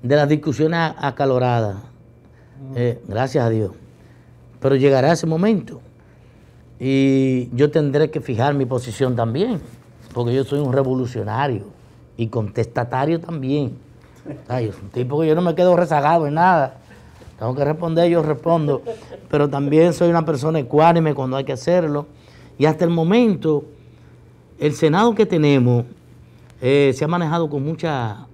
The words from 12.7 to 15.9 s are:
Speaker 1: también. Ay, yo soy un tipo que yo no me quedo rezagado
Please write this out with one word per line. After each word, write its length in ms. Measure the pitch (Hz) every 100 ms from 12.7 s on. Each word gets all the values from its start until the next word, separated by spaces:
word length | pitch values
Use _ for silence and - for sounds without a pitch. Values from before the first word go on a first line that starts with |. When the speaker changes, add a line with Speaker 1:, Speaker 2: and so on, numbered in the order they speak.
| - 120 131 143 165
Speaker 1:
también. 560 | 170 165 131 147 131 - - - - - - 143 -
Ay, 180 | 127 110
yo 60 |
soy 100 | 95
un 80 | -
tipo 300 | - 127 147
que 80 | 160
yo 60 |
no 80 | 156
me 120 | 180
quedo 220 | 160 180 175
rezagado 500 | 175